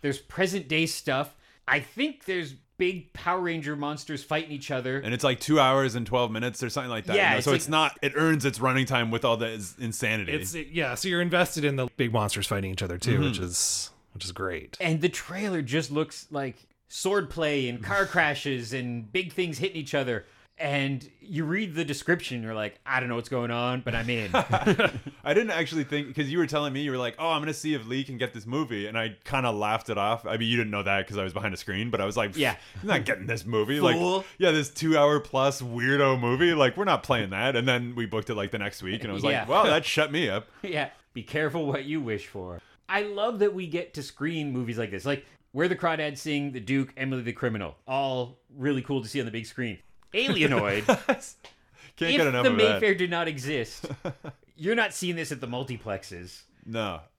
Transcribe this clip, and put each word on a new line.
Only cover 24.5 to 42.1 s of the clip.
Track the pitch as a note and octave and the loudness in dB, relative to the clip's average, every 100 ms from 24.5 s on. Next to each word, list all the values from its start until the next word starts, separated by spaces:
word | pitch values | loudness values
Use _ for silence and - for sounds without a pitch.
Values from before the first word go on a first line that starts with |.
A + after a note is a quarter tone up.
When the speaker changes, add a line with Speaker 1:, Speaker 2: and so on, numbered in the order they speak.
| F#3 E3 F#3+ G#3 A#2+ - - C#3+ | 2 4 4 2 0 -12 -8 2
Speaker 2:
didn't | E3+ A3+ | 2 4
actually | E3 D#3 D#3+ | 0 -2 -2
think, | C3+ D3 C#3+ C3+ | -2 -2 -4 -4
'cause | C#3+ | -2
you | E3 | 2
were | D#3 | 2
telling | D3 D3 | 2 0
me, | C3+ | -2
you | D3 | -2
were | B2+ | -2
like, | B2 A#2 | -2 -2
"Oh, | E3 | 0
I'm | D#3+ | 0
gonna | D3+ | 0
see | D3+ D#3 | -4 -2
if | D3 A2 | -2 -2
Lee | C3 | -4
can | C#3 B2 | -4 -4
get | B2 | -4
this | A#2 | -4
movie," | G#2+ C3+ D#3 A2 G#2 | -4 -2 -2 -4 -4
and | A2+ | -4
I | A2+ G2 | -4 -6
kinda | - C3+ B2 | -4 0 0
laughed | G#2 G#2+ A2 - | 0 0 0 -2
it | G#2 | 0
off. | G2+ A#2 F2 | 0 0 -2
I | A2 | -2
mean, | A2+ | 2
you | A#2+ | 2
didn't | G#2+ | 2
know | G2+ | 0
that | G2 G2 F#2+ | 2 0 0
'cause | G#2 | -4
I | |
was | F#2+ | -4
behind | F2 G#2 | -4 -4
a | F#2 | -6
screen, | - F#2+ A#2 | -6 -4 -2
but | A2 | 0
I | G2 | 0
was | G#2+ | 0
like, | G#2+ F#2+ | -2 0
Speaker 1:
Yeah. | C3+ G#2+ - - | -2 -2 -10 -12
Speaker 2:
"I'm | G3+ | -2
not | E3+ | 0
getting | A2 G#2 G#2 | 0 -4 -4
this | A2+ F#2 | -6 0
movie." | A2 G#2+ C#3+ | 0 2 4
Like, | C3 E3+ | 4 4
Speaker 1:
Fool. | F3 F#3+ F#3+ - | 2 0 -2 2
Speaker 2:
yeah, | F#3 | 4
this | D#3 C#3 | 4 0
two-hour-plus | - D#3+ D#3 D3 D3 C#3+ C3+ C#3 C3 | -2 2 6 6 4 2 2 2 2
weirdo | B2+ A#2 B2 C#3 C#3 C3 | -6 -2 2 4 6 4
movie. | A#2+ B2+ E3+ | 2 4 4
Like, | D#3+ C3 E3+ | 6 4 4
we're | |
not | G3 D#3 | 2 2
playing | - A#2+ G2+ | 2 0 0
that. | F#2+ B2 | 0 0
And | B2 B2+ | 2 2
then | B2 A#2+ | 2 0
we | A#2+ A2 | -4 -4
booked | A2 G#2 | -4 -4
it, | |
like, | G#2+ G2+ | -4 -4
the | A2 | -4
next | G2+ - | -6 -6
week, | F#2 G#2 | -6 -6
and | G#2+ | -4
I | |
was | G2 | -2
like, | - | 0
Speaker 1:
Yeah. | C3 A2 | 0 2
Speaker 2:
"Well, | E3+ | 4
that | G#3 D#3 | 6 4
shut | - - D3+ | 2 2 2
me | D3 D3 | 2 0
up." | G3 - - | -2 -4 -12
Speaker 1:
<laughs> | |
Yeah. | G3+ D#3 C#3 - _ | -6 -4 -4 -8 _
Be | - | -12
careful | - D3+ D3+ D#3+ D3 | -6 -2 -2 0 -2
what | C#3 | -2
you | C3+ D#3 | -2 -4
wish | B2 | -2